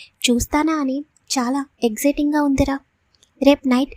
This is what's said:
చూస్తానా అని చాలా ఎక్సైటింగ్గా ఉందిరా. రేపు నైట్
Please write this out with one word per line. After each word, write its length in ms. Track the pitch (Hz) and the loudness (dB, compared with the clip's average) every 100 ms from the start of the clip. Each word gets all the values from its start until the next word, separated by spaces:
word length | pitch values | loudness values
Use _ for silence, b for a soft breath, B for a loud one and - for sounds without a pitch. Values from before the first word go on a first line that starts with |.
| B - - | B -6 0
చూస్తానా 420 | 240 - 294 311 | 0 0 -2 0
అని 320 | 311 262 277 302 _ - | -2 -4 -4 -8 _ -8
చాలా 340 | 262 240 277 269 - | -4 -2 -4 -6 -4
ఎక్సైటింగ్గా 600 | 233 214 285 285 294 302 | -4 0 -2 0 0 0
ఉందిరా. 360 | 285 269 277 277 _ _ _ _ _ - | 0 2 0 -2 _ _ _ _ _ 0
రేపు 260 | 269 285 262 | 2 4 2
నైట్ 260 | 247 277 | 0 0